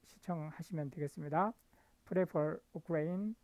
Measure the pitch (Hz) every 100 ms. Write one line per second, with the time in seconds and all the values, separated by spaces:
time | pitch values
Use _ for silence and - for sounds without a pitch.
0 | - - - 170 151 - 165 160 147 156
1 | 143 - 147 156 202 - _ _ _ _
2 | - 185 185 160 151 160 _ 170 - 160
3 | 156 185 208 226